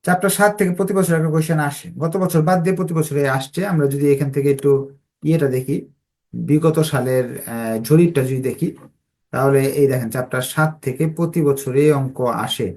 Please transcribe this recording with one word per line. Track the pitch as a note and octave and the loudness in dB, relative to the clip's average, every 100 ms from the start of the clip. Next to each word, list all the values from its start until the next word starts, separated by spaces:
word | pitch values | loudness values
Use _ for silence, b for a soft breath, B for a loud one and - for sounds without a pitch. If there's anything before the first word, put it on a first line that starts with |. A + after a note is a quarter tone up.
চ্যাপ্টার | - F3+ G3 F#3+ | 0 0 0 2
সাত | G#3 G#3 | 2 2
থেকে | F#3 F3 | -2 -2
প্রতি | F#3 | -2
বছর | F#3+ E3+ E3 | 0 0 0
একটা | D#3+ | 2
কোয়েশ্চেন | D#3 D#3 D#3 | 0 0 0
আসে, | C#3+ - - B2+ | -2 -6 -14 -6
গত | D#3+ G3 | -4 -2
বছর | F#3 E3 | 0 2
বাদ | D3+ F#3 | 2 2
দিয়ে | E3+ F#3 | 2 -2
প্রতি | E3+ | -2
বছরে | D#3+ D#3 C#3+ C#3 | -2 -2 -2 0
আসছে। | C3 - - G3 | -2 -4 -6 -2
আমরা | E3 C#3+ | 2 2
যদি | C#3 C#3+ | 2 2
এখান | C#3 C#3+ | 2 0
থেকে | C#3+ C#3 | 0 0
একটু | C3+ C#3+ C#3 C3+ - _ _ | 2 2 2 0 -16 _ _
ইয়েটা | D3+ D#3+ C#3 | 0 2 2
দেখি, | B2+ C3 D#3+ - _ _ _ _ | -2 -4 -6 -6 _ _ _ _
বিগত | - E3+ D3+ D#3+ D#3+ D#3 | -10 0 2 4 2 0
সালের, | C3+ B2 B2+ A#2+ C3+ - | 0 0 0 -2 -8 -10
আহ, | A#2 A2+ A2+ A#2 | -8 -6 -6 2
জরিপটা | D#3 E3+ D#3 C3 | 4 4 2 -2
যদি | C3 C3 | -2 -4
দেখি, | - E3+ - - _ _ _ _ | -4 -6 -6 -20 _ _ _ _
তাহলে | B2+ C#3 C#3 C3+ C#3 | 0 2 2 2 2
এই | C3+ | 2
দেখেন | B2+ A2+ | 2 -2
চ্যাপ্টার | B2+ B2+ B2+ B2+ | -6 -4 -6 -4
সাত | - D#3 D#3 | 0 0 0
থেকে | C3+ B2+ D#3+ D#3+ | -8 -2 -4 -2
প্রতি | E3 E3+ C#3+ | -2 0 0
বছরই | C#3 - C3 D3+ C#3+ | 0 0 2 4 2
অঙ্ক | C3 - B2 A2+ | -2 -2 -4 -2
আসে | A2 - G#2 | -4 -4 -6